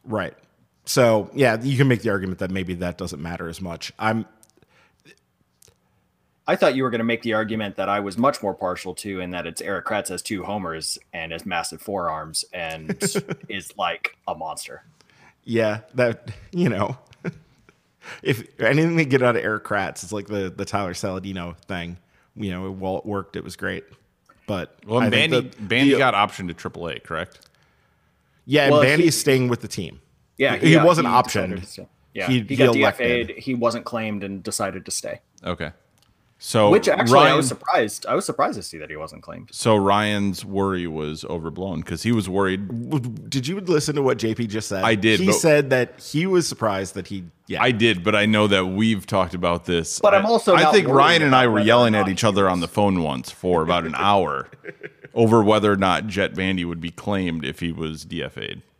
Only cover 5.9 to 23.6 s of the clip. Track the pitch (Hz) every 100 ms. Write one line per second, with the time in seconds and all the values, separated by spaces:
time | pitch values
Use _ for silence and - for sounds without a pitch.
5.9 | _ _ _ _ _ - 180 170 131 131
6.9 | 113 113 117 117 107 110 110 101 92 98
7.9 | 104 101 95 131 143 101 90 92 90 92
8.9 | 90 104 95 90 90 82 80 95 95 -
9.9 | 104 - 90 - 101 85 104 87 80 78
10.9 | - _ 87 82 82 - 85 - 80 -
11.9 | 98 85 78 80 78 - 90 82 80 156
12.9 | - 202 202 - 180 - 98 - - 87
13.9 | 85 - _ - 82 80 76 - - _
14.9 | _ _ _ _ _ - 113 110 107 -
15.9 | 123 120 113 - - - 175 175 98 101
16.9 | 127 _ _ 165 - _ _ _ _ _
17.9 | _ - - - 113 - - 113 143 165
18.9 | 165 147 131 123 113 104 104 - 101 92
19.9 | - 85 104 98 104 95 85 98 101 95
20.9 | 90 101 92 98 95 87 82 - 92 85
21.9 | 87 _ _ _ - 104 90 95 95 95
22.9 | 95 107 101 95 90 - 87